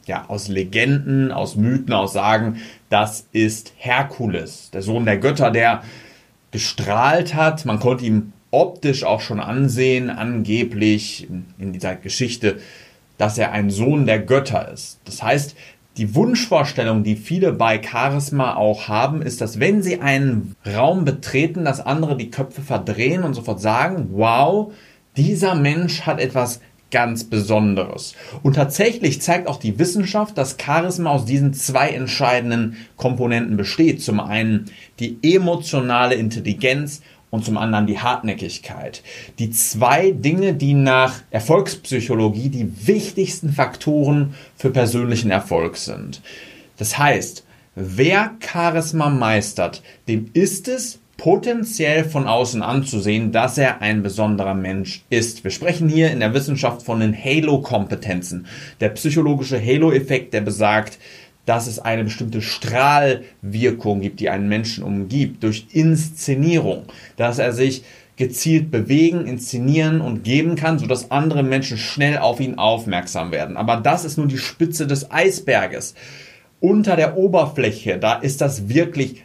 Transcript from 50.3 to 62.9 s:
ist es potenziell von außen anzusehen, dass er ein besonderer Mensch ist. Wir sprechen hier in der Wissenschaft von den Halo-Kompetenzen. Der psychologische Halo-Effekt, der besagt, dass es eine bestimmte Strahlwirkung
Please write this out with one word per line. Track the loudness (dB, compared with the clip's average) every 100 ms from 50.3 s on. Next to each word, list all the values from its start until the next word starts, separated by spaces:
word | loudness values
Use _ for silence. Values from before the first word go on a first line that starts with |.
ist | 2 2 0 -6
es | -6 -6 -12 _ -4
potenziell | 2 2 2 -2 -4 -2 0 2 0
von | 0 0
außen | 2 0 -2
anzusehen, | -2 -2 -2 -2 0 0 2
dass | 2 2 2
er | 0 2
ein | 0 0
besonderer | -2 0 0 0 0
Mensch | -2 -2 -4 -6 -10 -2
ist. | 0 0 -4
Wir | -8
sprechen | -4 -2 2 2
hier | 4 2
in | 2
der | 0
Wissenschaft | 0 -2 -2 -2 -4
von | -4 0
den | 0
Halo-Kompetenzen. | 0 0 2 2 2 0 -2 -2 -6 -4 -6 -6 -10 -12 -18 -16 -4
Der | -4
psychologische | -2 0 2 2 2 -2 -2
Halo-Effekt, | 2 4 4 4 2 -2 -2
der | -4
besagt, | -2 0 2 2 0 -10 -20 -20 -20 _ -2
dass | -2 -2
es | -6
eine | -4 -2
bestimmte | -2 -4 -6 -4
Strahlwirkung | -6 -6 -4 2 4